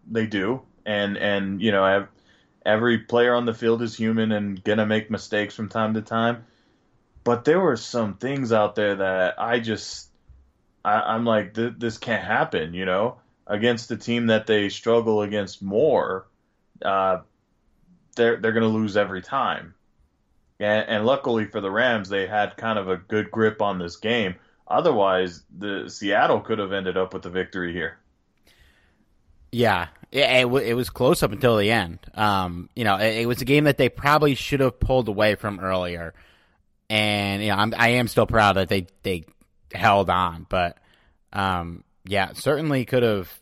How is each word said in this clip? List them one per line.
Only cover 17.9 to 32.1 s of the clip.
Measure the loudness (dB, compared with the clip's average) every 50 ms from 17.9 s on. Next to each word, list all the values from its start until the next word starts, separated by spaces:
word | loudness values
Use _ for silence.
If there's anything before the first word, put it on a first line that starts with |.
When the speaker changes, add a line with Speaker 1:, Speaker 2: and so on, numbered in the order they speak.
| _ _ _ _ _
Speaker 1:
they're, | 2 2 2 2
they're | 2 0 0
gonna | 0 2 0 2
lose | 0 0 -2 0 0
every | 0 -2 0 -4 -10
time. | -10 -6 -4 -2 -2 -2 -4 -6 -10 -16 -20 _ _ _ _ _ _ _ _ _ _ _ _ _ _ _ _ _
And, | 0 0 2 0 0 -2
and | -2 0 2
luckily | 2 0 0 0 -2 -2 -2 -2
for | -4 -6 -6
the | -6 -2
Rams, | 0 0 0 2 0 -2 -4 -4
they | -4 -4 -4
had | -2 0 -2 -2 -2 -4
kind | -8 -6 -4 -2 -2
of | -2 -2
a | -4
good | -6 -4 _ -4 -4 -4 -4
grip | -2 0 0 0 2 0
on | -2 -2 -2 -4
this | -6 -8 -10
game. | -8 -4 -2 -2 -2 -2 -4 -6 -10 _ _ _ _ _ -2
Otherwise, | -2 0 2 2 2 2 2 2 2 0 0 -2 -6 -14 _ _ -16
the | -10 -8 -6 -6 -6 -8 -10
Seattle | -12 -6 -4 0 2 2 2 2 2 0
could | 0 -4 -4 -4
have | -4 -4
ended | -4 -4 -4 -2 -2
up | -2 -4 -4
with | -6 -12
the | -12 -6
victory | -4 -4 -6 -4 -6 -6 -6 -6
here. | -6 -6 -8 -8 -10 _ _ _ _ _ _ _ _ _ _ _ _ _ _ _ _ _ _ _ _ _ _ _ _ _ _ _ _ _ -20 _
Speaker 2:
Yeah, | 0 2 2 4 4 2 -2 -6 _ -20 -20 _
it, | 0 0
it, | 2 4 4 4
w-, | 4 4 2 0 2
it | 0 -2
was | -2 -2 -6
close | -2 0 2 2 4 2
up | 0 -2
until | -2 2 2 4 4 4
the | 4 4
end. | 2 2 0 -2 -8 -14 -18 -14